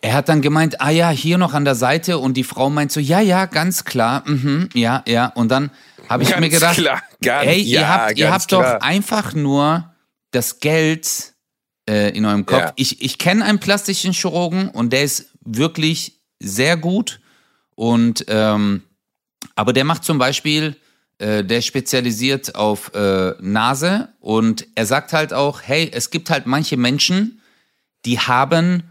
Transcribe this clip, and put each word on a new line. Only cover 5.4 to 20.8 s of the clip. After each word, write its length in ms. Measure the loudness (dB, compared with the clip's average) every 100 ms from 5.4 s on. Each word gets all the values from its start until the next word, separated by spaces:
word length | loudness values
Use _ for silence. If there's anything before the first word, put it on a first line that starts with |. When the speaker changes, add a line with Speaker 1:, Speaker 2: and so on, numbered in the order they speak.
| 0
Speaker 1:
dann 200 | 2 -2 -8 -20 -20 -6
hab 140 | 0
ich 80 | 0
Speaker 2:
Ganz 100 | 2
Speaker 1:
mir 80 | 2
gedacht, 280 | 2 2 2
Speaker 2:
klar, 260 | 0 -2 -8 _
ganz, 280 | -2 0 2
Speaker 1:
"Ey, 120 | 2
ihr 200 | 2 2
Speaker 2:
ja, 80 | 2
Speaker 1:
habt, 300 | 2 0 0
ihr 60 | 2
Speaker 2:
ganz 120 | 0
Speaker 1:
habt 80 | 2
doch 100 | 2
Speaker 2:
klar. 180 | 4 2
Speaker 1:
einfach 540 | 0 -2 0 -2 -2
nur 580 | -2 0 2 2 0 -4 _ _ _ _
das 300 | -4 -4 -4
Geld, 760 | 0 2 2 0 -4 -6 -10 _ _ _ _ _ -2
äh, 260 | 0 0 0
in 80 |
eurem 220 | 0 0 2
Kopf." 140 | 0
Speaker 2:
Ja. 120 | 0 -2
Speaker 1:
Ich, 260 | -4 -2
ich 160 | -6 -2
kenn 240 | 0 2
einen 160 | 2 0
plastischen 540 | 0 -2 0 -4 -2
Chirurgen 560 | -2 -2 -2 -2 -2 -4
und 240 | -2 0
der 80 | 0
ist 240 | 0 -4 -10 _
wirklich 760 | -8 -2 -2 0 -2 -2 -8 _ _ _
sehr 380 | -10 -2 0 0
gut. 420 | 0 0 -2 -8 _ _ _ _ _
Und, 500 | -4 0 4 2 0 -2
ähm, 540 | 0 2 2 0 -2 -6 _ _ _ _ _ -12
aber 200 | -2 -2
der 100 | 0
macht 180 | -2 -4
zum 120 | -2 0
Beispiel, 600 | 0 0 -2 -2 -2 -6